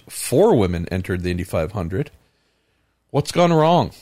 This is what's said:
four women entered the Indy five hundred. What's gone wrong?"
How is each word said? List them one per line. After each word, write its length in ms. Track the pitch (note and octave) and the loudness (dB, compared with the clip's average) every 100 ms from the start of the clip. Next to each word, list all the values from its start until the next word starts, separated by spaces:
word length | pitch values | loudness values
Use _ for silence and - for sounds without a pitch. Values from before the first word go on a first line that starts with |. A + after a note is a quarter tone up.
| - | -12
four 480 | - - B2+ A3 D3 | -12 -2 2 4 4
women 320 | F#2 F2 E2+ | 2 -2 -4
entered 320 | F2+ F2+ F2+ | -6 -4 -4
the 80 | F2+ | -4
Indy 120 | F2 | -4
five 280 | F2 F#2 D#2+ | -4 -4 -4
hundred. 400 | G2+ E2 F#2+ D3 - _ _ _ _ _ _ _ _ _ | -6 -6 -6 -8 -12 _ _ _ _ _ _ _ _ _
What's 220 | C3+ - | -4 -2
gone 220 | E3 F3 | 0 2
wrong?" 380 | D#3+ D#3 E3+ A#2 - | 4 4 4 0 -6